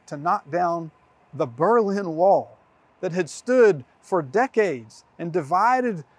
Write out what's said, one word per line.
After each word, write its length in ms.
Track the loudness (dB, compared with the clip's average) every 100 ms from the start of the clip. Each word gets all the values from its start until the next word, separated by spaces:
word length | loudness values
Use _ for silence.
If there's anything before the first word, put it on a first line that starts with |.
| -14
to 100 | -6
knock 340 | -2 -2 -2
down 400 | -2 -2 -2 -8 -16 _ _ _
the 140 | -6 -6
Berlin 680 | -2 2 2 2 -2 -4
Wall 440 | 2 4 4 0 -12 _ _ _ _
that 120 | -6
had 160 | -4 -6
stood 560 | -8 0 4 4 4 -4 _
for 220 | -4 -4
decades 840 | -2 -2 0 0 -2 -2 -12 -20 _ -12
and 140 | -6
divided 720 | -4 -2 0 2 2 0 -6 -10